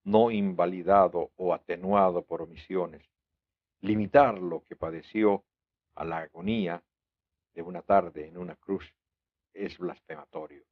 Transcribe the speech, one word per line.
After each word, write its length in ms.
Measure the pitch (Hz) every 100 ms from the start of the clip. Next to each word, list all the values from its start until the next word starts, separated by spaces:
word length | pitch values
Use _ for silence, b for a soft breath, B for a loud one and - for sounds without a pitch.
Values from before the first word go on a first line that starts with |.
no 260 | 101 107 117
invalidado 1000 | 110 101 87 87 92 85 98 90 85 80 -
o 180 | 90 82
atenuado 680 | - 85 92 101 95 87
por 200 | - 82
omisiones. 680 | 80 82 - 92 85 76 _ _ _ _ _ _ _ _
Limitar 580 | 98 107 - 143 139 101
lo 260 | 90 82
que 120 | - -
padeció 680 | 82 82 - 110 107 98 _ _ _ _ _ -
a 100 | 82
la 140 | 82
agonía 640 | 80 82 92 113 92 87 _ _ _ _ _ _ _ 85
de 80 |
una 180 | 85 90
tarde 460 | - 98 87 78 78
en 100 | 87
una 180 | 90 -
cruz 380 | - 98 - _ _ _ _ _ _
es 260 | 92 98 82
blasfematorio. 840 | 87 - - 78 71 82 76 71 _